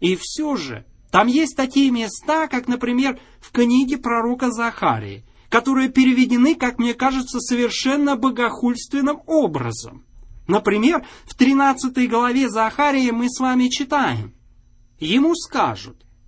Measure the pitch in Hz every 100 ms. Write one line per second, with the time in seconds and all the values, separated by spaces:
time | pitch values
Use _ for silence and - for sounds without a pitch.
0 | 175 185 - - 302 247 139 107 - _
1 | _ 185 233 277 320 - 262 269 277 240
2 | 220 - - 311 311 254 247 247 247 247
3 | 269 254 - - - - 240 247 262 269
4 | 233 233 233 247 254 226 233 226 170 110
5 | 104 98 - _ _ 226 247 262 262 262
6 | 262 254 247 240 269 320 247 247 240 233
7 | 269 262 254 247 - 240 240 - 262 285
8 | 285 262 262 240 233 247 240 240 - 277
9 | 277 294 - 320 220 147 120 110 113 87
10 | _ - - - - 202 208 208 240 349
11 | - - - - 254 277 277 262 262 254
12 | 240 226 247 247 254 214 220 - 294 269
13 | 247 233 247 247 262 254 247 - 269 294
14 | 214 113 104 - _ _ _ _ _ -
15 | 156 233 311 339 - 262 151 104 110 -
16 | _ _